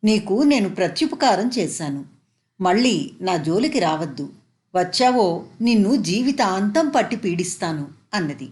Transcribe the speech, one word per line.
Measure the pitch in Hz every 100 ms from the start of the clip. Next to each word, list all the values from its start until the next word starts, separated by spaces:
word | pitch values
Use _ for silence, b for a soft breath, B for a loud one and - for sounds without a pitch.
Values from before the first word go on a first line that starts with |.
"నీకు | 214 214 214 196
నేను | 294 277 196
ప్రత్యుపకారం | - 175 - 320 - 269 190 233 247
చేశాను, | 170 - 151 139 139 _ _ _ _ _
మళ్ళీ | 185 196 247 185 139 -
నా | 185 180
జోలికి | 151 180 285 269
రావద్దు, | 175 156 160 131 143 - _ _ _ 185
వచ్చావో | 180 - 254 247 196 170 - -
నిన్ను | 233 226 196 269
జీవితాంతం | 160 190 254 - 220 185 208 254 311
పట్టి | 269 220 233
పీడిస్తాను" | 196 170 175 - 170 156 143 - _
అన్నది. | 208 160 143 127